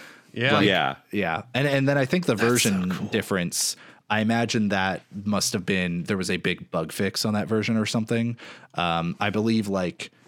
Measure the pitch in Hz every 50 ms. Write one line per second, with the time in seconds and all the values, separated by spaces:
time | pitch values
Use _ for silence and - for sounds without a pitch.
0 | - - - - - _ - 110 120 135 147 147 - 101 92 82 73 67 71 -
1 | _ - - 104 95 82 82 92 - - - 131 143 143 139 139 135 139 143 143
2 | 135 127 180 180 170 - 117 95 113 117 123 117 - 113 98 95 90 92 90 -
3 | - 104 - 107 95 - 101 92 87 85 - - - - - - - - - -
4 | _ - 107 110 110 110 117 117 117 110 - 113 107 98 101 95 95 95 90 -
5 | - - - 101 101 104 101 98 - - - 101 87 - 98 92 90 87 87 85
6 | 80 - 104 92 92 92 92 87 - 92 90 - 87 - - 85 80 78 - -
7 | 101 95 - - - 110 107 104 - 80 113 110 104 113 113 113 107 - - 117
8 | 110 - 120 113 117 120 117 - - - - - - - - - 87 85 82 82
9 | 82 85 - - 101 107 98 107 107 113 113 110 98 101 98 95 90 87 - -
10 | - - _ _ _